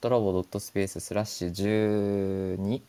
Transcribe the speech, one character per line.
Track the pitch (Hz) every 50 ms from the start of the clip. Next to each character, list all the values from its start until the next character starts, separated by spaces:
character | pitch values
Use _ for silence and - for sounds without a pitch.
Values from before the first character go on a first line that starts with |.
ト | - 120
ラ | 123 117
ボ | 107 98
ド | 92 92
ッ | 90
ト | - - 101
ス | - -
ペ | - 101 95
ー |
ス | 95 - 95
ス | - - 98
ラ | 104 107
ッ |
シ | - - - 90
ュ | 87
十 | 85 98 98 104 107 107 107 104 107 104 101 101 101 98 98 95 95 95 95 92 92 92
二、 | 95 101 120 - -